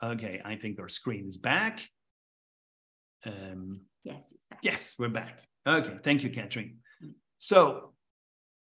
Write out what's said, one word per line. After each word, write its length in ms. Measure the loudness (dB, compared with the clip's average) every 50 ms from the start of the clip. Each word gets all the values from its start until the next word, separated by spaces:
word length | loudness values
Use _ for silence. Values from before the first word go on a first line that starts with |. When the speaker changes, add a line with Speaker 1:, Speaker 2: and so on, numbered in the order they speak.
| -6
Speaker 1:
Okay, 400 | -4 -4 -4 -6 -6 -8 -8 -8
I 120 | -8 -8
think 240 | -6 -6 -6 -6 -8
our 80 | -8 -8
screen 400 | -8 -6 -4 -4 -4 -4 -6 -8
is 100 | -8 -4
back. 500 | 0 2 2 2 2 0 -2 -6 -12 -16 _ _ _ _ _ _ _ _ _ _ _ _ _ _ _ _ _ _ _ _ _ _ _ _ _ _ -12
Um, 560 | -10 -10 -10 -10 -10 -10 -10 -10 -10 -10 -12 -14 _ _ _ -14
Speaker 2:
Yes, 220 | -14 -14 -14 -16 -20 -20
it's 120 | -20 _
back. 140 | -20 -8 -2 0
Speaker 1:
yes, 320 | 0 0 -2 -4 -8 -6 -2
we're 100 | -2 -2
back. 340 | -2 -2 -6 -8 -12 -18 -20 _ _ _ 2
Okay, 300 | 4 4 4 4 0 -4 -2 2
thank 200 | 4 4 4 4
you, 80 | 0
Catherine. 480 | -4 -4 -6 -6 -6 -8 -8 -8 -12 -18 -20 -20 -20 -18 -18 -18 -18 -20 _ _ _
So 560 | -6 0 8 10 10 10 10 6 0 -8 -14 -18 _ _ _ _ _ _ _ _ _ _ _ _ _